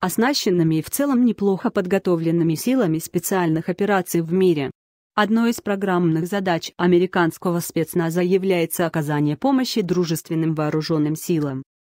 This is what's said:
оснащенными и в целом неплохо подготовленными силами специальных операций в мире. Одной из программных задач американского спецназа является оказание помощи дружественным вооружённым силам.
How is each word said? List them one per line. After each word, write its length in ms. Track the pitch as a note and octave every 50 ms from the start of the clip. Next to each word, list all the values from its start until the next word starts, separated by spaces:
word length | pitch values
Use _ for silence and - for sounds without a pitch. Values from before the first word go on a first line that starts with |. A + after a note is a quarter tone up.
оснащенными 760 | - F3+ - A3 A3+ C4 D4 - - G#3+ F3+ F3 D#3+ D#3+ D#3+
и 60 | D#3+
в 60 | D3+ -
целом 380 | - - C#4+ C#4+ C4 A#3+ B3
неплохо 440 | A#3 G3+ - G3+ G3+ F#3+ E3 - -
подготовленными 840 | - G3+ F#3 F3+ G3+ - - F#3+ F3 E3 E3 E3 E3 E3+ E3 E3 D#3+
силами 440 | D3+ - A#3+ C4 C4 G#3+ E3 D#3+ E3
специальных 680 | - - - F3+ - - F#3+ F#3 F3 E3+ D#3+ D#3+ - -
операций 540 | F3 - G3+ G3+ G3+ F#3 F3 - - E3+
в 100 | E3 D#3+
мире. 380 | F3 F#3 F#3 F#3 E3 D3 C#3 C3 - _ _ _ _ _ _ _ -
Одной 360 | G#3+ G#3 G3 A3 A3+ A#3 A#3
из 100 | A#3 -
программных 640 | - G#3 G3+ G3 G#3 G3 F3+ F3+ F3+ E3 D#3+ D#3+ F3
задач 460 | E3+ G3+ G3+ F#3+ F#3+ E3+ D#3+ - - - -
американского 840 | F3 F3+ F3+ F3 F#3 F3+ - F#3 E3+ E3 - - - F#3 E3+ F3
спецназа 600 | - - - E3 D#3+ - - F3 E3 E3 D#3+ F3+
является 640 | F3+ F3+ F#3+ F#3+ F#3+ F#3+ F3+ F3 E3 E3 - - F3
оказание 500 | D#3+ - E3 D3 D3 D3+ D3 D3 D3 D3+
помощи 460 | - - C4+ C4+ C4 B3+ - - A#3+
дружественным 720 | F#3 E3 F3+ F3+ F3+ D#3 D#3+ D#3 - - E3 D#3+ D#3+ D#3+ D#3
вооружённым 640 | D#3 D3+ D3+ D#3 D#3 D#3 - E3 D#3 D3+ D3+ D#3+
силам. 460 | D#3 - - F3 D#3 D3 C#3 C3+ C3 C3+ _ _ _ _